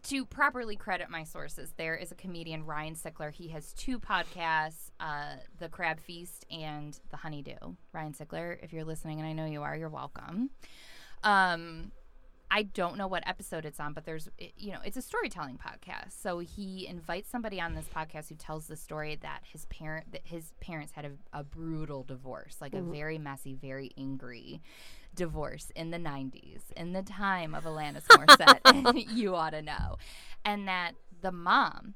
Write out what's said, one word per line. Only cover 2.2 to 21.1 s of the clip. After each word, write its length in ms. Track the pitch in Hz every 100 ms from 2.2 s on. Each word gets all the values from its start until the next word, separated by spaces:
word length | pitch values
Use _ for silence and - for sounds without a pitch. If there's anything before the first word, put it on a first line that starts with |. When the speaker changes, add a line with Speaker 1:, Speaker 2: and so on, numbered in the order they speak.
| 190 170 165 160
Speaker 1:
Ryan 300 | 156 151 156
Sickler. 360 | 160 165 156 151
He 160 | 151 170
has 260 | 160 151
two 240 | - - 247
podcasts, 920 | - 190 170 180 165 160 156 160 - -
uh, 380 | 160 147 147 139 - -
The 100 | 165
Crab 320 | - 170 160
Feast 460 | 160 170 175 - -
and 480 | 165 156 151 151 147 -
The 80 | -
Honeydew. 580 | 160 147 139 - - 180 -
Ryan 220 | 170 156
Sickler, 440 | 151 151 165 170 170
if 100 | 160
you're 120 | 160
listening, 340 | 156 160 160 156
and 80 | 156
I 40 |
know 100 | 156
you 180 | 156 151
are, 140 | 147 151
you're 140 | 160
welcome. 600 | 151 135 - - 175 262 - - - - - - -
Um, 720 | 208 196 185 170 170 165 190 - - - - - -
I 100 | 202
don't 320 | 208 - 175 175
know 100 | 190
what 160 | 185 -
episode 360 | 185 196 165
it's 140 | 151 -
on, 140 | 147
but 120 | 151 156
there's, 220 | 160 156 -
it, 160 | 175 -
you 160 | 208
know, 80 | 185
it's 120 | 196 254
a 60 |
storytelling 540 | - 453 330 185 143 123
podcast. 600 | - - - - 190 -
So 200 | 208 175
he 440 | 170 - 196 190 -
invites 440 | 175 165 180 -
somebody 300 | 247 220 196
on 140 | 170
this 120 | 160 156
podcast 340 | 165 156 156 151
who 60 |
tells 320 | 156 - 156 156
the 100 | 156
story 400 | - 156 151 151
that 200 | 147 143 -
his 140 | 151 -
parent, 440 | - 156 156 160
that 100 | 143
his 280 | - 170 160 -
parents 320 | - 165 151
had 100 | -
a, 60 | 147